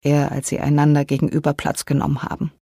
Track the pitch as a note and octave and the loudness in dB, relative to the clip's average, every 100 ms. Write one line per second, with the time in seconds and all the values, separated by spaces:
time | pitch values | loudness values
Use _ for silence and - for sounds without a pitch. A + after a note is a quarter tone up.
0 | C#3+ D3 C#3+ C#3+ - - C#3+ D3 D3 D3 | 0 0 0 -4 -6 -4 2 4 4 4
1 | C#3+ C#3 - D#3 D3 D3 - - - C#3 | 2 0 0 0 -2 -2 -4 -4 -2 -2
2 | C#3+ C#3 - - D#3 _ | 0 -2 -4 -6 -8 _